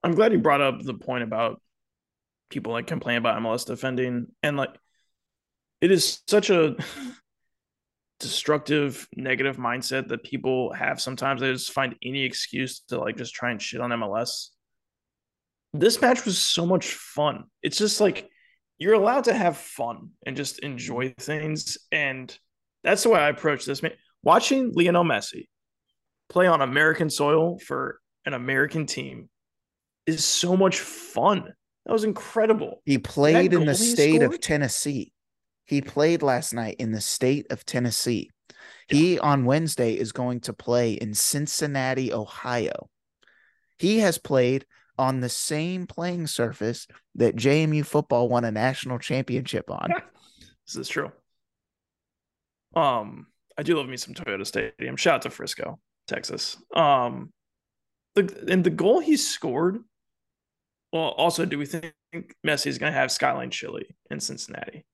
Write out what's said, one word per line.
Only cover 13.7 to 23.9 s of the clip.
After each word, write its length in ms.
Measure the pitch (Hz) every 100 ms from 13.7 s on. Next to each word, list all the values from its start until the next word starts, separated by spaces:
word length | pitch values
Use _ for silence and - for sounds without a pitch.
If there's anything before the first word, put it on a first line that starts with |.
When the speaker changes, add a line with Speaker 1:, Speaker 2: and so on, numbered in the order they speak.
| 123
Speaker 1:
on 120 | 123
M 100 | 117
L 120 | 107 104
S. 360 | 120 - - _ _ _ _ _ _ _ _ _ _ _ _
This 260 | 147 190 -
match 240 | 247 247
was 140 | 220 180
so 260 | - -
much 300 | 170 185 -
fun. 500 | - - - 147 117 - _
It's 140 | - -
just, 240 | 208 -
like, 300 | 202 - - _ _ _ _ _
you're 140 | 175
allowed 300 | 220 202 269
to 100 | 240
have 220 | 214 175 151
fun 540 | - - 117 117 - _ -
and 100 | 135
just 220 | 139 -
enjoy 540 | 147 123 120 120 131 127
things. 580 | - 151 156 156 - - _
And 440 | 156 143 131 127 - _ _ _ _
that's 220 | - 196
the 60 | 233
way 100 | 196
I 80 | 147
approach 380 | - 156 143 -
this. 160 | 139
Man, 100 | 156